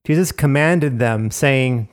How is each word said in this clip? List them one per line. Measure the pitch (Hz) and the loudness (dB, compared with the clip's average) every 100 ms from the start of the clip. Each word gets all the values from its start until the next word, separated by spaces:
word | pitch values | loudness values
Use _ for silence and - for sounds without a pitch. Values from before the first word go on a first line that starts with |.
| - | -2
Jesus | 156 180 | 0 0
commanded | - 147 139 156 175 147 120 | 0 0 2 2 2 0 0
them, | 120 113 110 | 0 0 -4
saying, | - 147 135 131 123 110 | 0 0 2 0 -2 -6